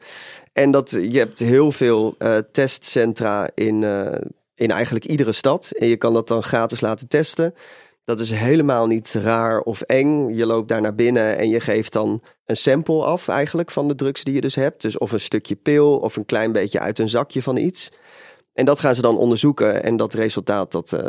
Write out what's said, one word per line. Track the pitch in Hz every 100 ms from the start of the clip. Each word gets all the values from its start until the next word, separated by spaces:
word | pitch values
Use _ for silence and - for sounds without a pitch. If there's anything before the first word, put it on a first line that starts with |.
| - - - - -
En | - 139
dat, | 139 139
je | 107 98 131
hebt | 110 -
heel | 120 131 151
veel, | - 123 110 110 -
eh, | 113 110
testcentra | 107 - 131 - - 135 117 110 113 101 92
in, | - 107 107
eh, | 107 101 98 - - - _
in | - 117
eigenlijk | 95 120 113
iedere | - 147 113
stad. | 104 131 175 - -
En | 117
je | 113
kan | 113
dat | 113 113
dan | 113
gratis | - 120 113 120
laten | 110 110 123
testen. | 147 156 - 170 - - - - _
Dat | - 113
is | 113
helemaal | 107 117 160 147 120 113
niet | 113 110 110
raar | 104 113 113 110
of | - 104
eng. | - 131 143 151 127
Je | 113 113
loopt | 113 110
daar | 113
naar | 107
binnen | 104 117 123 110 -
en | 110
je | 113
geeft | - 107 107
dan | 110 107 110 - _
een | - 113
sample | 139 139 160 160
af | 147 175 -
eigenlijk | 113 147 165 170
van | - 143
de |
drugs | 135 135 139
die | 139
je | 135
dus | 135
hebt. | 135 139 -
Dus | 110 104
of | 107
een | 107
stukje | - 107 -
pil | 101 - 147 147 139
of | 110 -
een | 104
klein | 113 113
beetje | 110 101 -
uit | 92 107
een | 110
zakje | 117 143 135
van | 135 127
iets. | 180 - - - _ - - - _
En | -
dat | 131 147
gaan | 143
ze | 123
dan | 117 113
onderzoeken | 120 117 147 143 107 101
en | - 117
dat | 110
resultaat, | 110 110 107 - 101 92
dat, | 87 -
eh, | 90